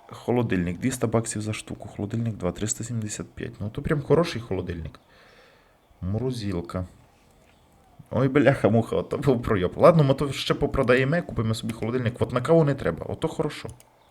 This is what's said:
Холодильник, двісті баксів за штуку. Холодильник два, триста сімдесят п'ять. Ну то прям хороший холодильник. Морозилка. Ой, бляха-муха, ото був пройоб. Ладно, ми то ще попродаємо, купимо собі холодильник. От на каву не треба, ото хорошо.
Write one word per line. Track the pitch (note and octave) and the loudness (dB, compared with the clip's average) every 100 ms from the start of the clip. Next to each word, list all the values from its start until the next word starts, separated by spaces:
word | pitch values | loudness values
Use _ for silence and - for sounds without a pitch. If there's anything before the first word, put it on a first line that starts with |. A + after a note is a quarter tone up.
| - | -20
Холодильник, | - - A#2+ A2+ F#2 F2 F2 | -10 -2 0 2 0 0 -2
двісті | B2+ B2+ A2+ | -4 -2 0
баксів | A#2 A2+ G#2+ | 0 0 -4
за | G#2+ | -4
штуку. | G#2+ - - G#2 | -6 -8 -12 -12
Холодильник | - G2+ A2+ A2+ G2+ | -8 -6 -4 -4 -2
два, | F2+ | -4
триста | F2 G2+ - | -2 -4 -6
сімдесят | A#2+ A#2 G#2+ - - | -6 -6 -6 -8 -10
п'ять. | - A#2+ - | -10 -10 -8
Ну | G#2 | -8
то | - | -4
прям | C#3+ D3+ | -2 0
хороший | C3+ D3 E3+ A2+ | 4 2 2 -4
холодильник. | - F#2+ F2+ E2+ D#2 - _ _ - - _ _ _ _ _ - | -6 -6 -4 -6 -10 -14 _ _ -20 -20 _ _ _ _ _ -10
Морозилка. | F2+ A2 B2+ A#2 G2+ F2 E2+ F#2 F2+ - _ _ _ _ _ _ _ _ _ - - | -4 -2 -2 -4 -4 -4 -4 -6 -6 -12 _ _ _ _ _ _ _ _ _ -20 -6
Ой, | - C3+ | 0 2
бляха-муха, | C#3+ C3+ - G2+ A2+ - F2+ | 4 4 4 4 4 2 -2
ото | - G#2 | -2 0
був | C#3 A#2+ | 2 2
пройоб. | A#2+ G#2 F2+ - | 2 0 0 6
Ладно, | B2 D#3+ | 6 8
ми | C3+ | 6
то | C#3 C#3 | 4 0
ще | - - | -2 -2
попродаємо, | - C#3+ - B2 B2+ C3 E3+ | 0 0 2 4 4 4 0
купимо | - - A2 | -2 -2 -2
собі | A2 A2+ | -2 -4
холодильник. | - A2+ B2+ A#2+ - | -6 -4 -2 -2 -2
От | A#2 | -2
на | C3 | 0
каву | C3+ E3 | 4 4
не | C#3+ C3+ | 4 2
треба, | E2 - - | -2 -4 -6
ото | - D#3+ | -6 -6
хорошо. | - D3 - A2+ - _ _ _ | -4 -6 -6 -14 -14 _ _ _